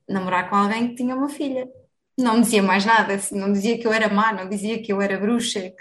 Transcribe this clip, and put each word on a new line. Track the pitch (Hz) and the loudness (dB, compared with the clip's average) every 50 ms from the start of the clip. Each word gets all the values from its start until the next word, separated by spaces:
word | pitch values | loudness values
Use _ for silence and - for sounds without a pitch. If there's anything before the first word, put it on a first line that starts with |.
| _ - | _ -6
namorar | 196 190 185 185 180 180 180 - | -6 -4 -2 -2 -2 -2 0 0
com | 196 | 2
alguém | 202 202 202 220 226 240 240 | 2 2 2 0 0 -2 -2
que | - | -4
tinha | - 247 247 254 | -4 -4 -4 -2
uma | 262 277 285 | -2 -2 -4
filha. | 285 - 302 277 262 254 254 254 - - - _ _ _ _ _ _ - | -4 -4 -4 -4 -4 -4 -6 -8 -12 -20 -20 _ _ _ _ _ _ 0
Não | 254 240 226 233 | 0 4 4 4
dizia | 233 - 226 208 | 4 4 4 2
mais | 196 190 185 196 196 | 4 4 2 2 4
nada, | 226 226 214 208 208 196 196 - - | 4 4 4 4 2 -2 -4 -4 -6
não | 202 202 196 196 | -6 -4 -2 0
dizia | 202 196 196 233 233 226 | 0 0 0 0 -2 0
que | - | 0
eu | 226 | 0
era | 220 220 220 208 | 0 2 0 2
má, | 202 202 214 226 | 2 2 2 2
não | 214 185 185 185 | 0 -2 -6 -8
dizia | 208 196 190 214 226 214 | -8 -6 -4 -4 -6 -4
que | - - | -4 -4
eu | 196 196 | -2 0
era | 202 196 196 185 | 0 -2 -2 -2
bruxa, | 196 214 240 233 - - - 208 185 185 - - | 0 0 0 0 -2 -2 -4 -6 -6 -8 -12 -12